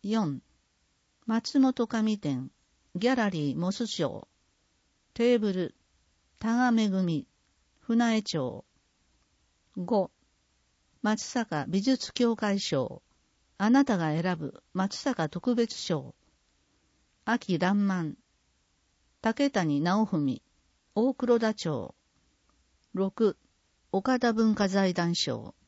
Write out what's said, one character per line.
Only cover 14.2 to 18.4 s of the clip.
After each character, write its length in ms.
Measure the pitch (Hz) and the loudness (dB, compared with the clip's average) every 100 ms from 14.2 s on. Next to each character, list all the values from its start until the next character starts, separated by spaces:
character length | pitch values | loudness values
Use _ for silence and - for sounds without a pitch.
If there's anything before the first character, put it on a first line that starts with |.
| 175 165 | -2 -4
ぶ 280 | 151 - _ | -6 -12 _
松 240 | 185 190 - | -4 -4 -2
坂 320 | 285 247 160 | -4 -2 -4
特 260 | 170 - | -2 -2
別 200 | 240 233 | 0 0
賞。 420 | - - 156 131 - _ _ _ _ _ _ _ _ _ _ | -4 -4 -4 -4 -20 _ _ _ _ _ _ _ _ _ _
秋 340 | - 233 - 170 | -4 -4 0 0
爛 280 | 180 202 202 | 2 2 2
漫。 300 | 185 160 - _ _ | 0 -4 -8 _ _